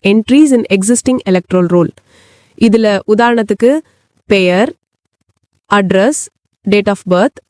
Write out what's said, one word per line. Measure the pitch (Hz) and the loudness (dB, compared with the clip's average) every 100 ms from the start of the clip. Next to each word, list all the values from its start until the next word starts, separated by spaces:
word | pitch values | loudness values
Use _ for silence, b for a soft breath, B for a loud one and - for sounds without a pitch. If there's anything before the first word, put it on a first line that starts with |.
| 196 | 0
entries | 214 214 269 311 247 | 0 2 2 4 2
in | - 196 | 0 -4
existing | 196 240 - 254 - | -2 -2 -2 -4 -2
electoral | 185 - 185 175 175 | -4 -2 -2 0 0
roll. | 165 - b b b b b b 226 | -2 -6 b b b b b b 0
இதுல | 220 220 196 - | 2 0 -2 -2
உதாரணத்துக்கு | 214 233 233 214 208 233 302 - _ _ _ _ | 0 2 0 -2 0 0 0 -6 _ _ _ _
பெயர், | 202 180 180 262 - _ _ _ _ _ _ _ _ _ 208 | 0 0 0 -2 -6 _ _ _ _ _ _ _ _ _ -2
அட்ரஸ், | 190 190 220 302 - _ _ _ - | 0 0 0 -2 -10 _ _ _ -2
date | 202 202 196 | -2 -2 -6
of | - | -2
birth | 180 233 - _ | -2 -2 -4 _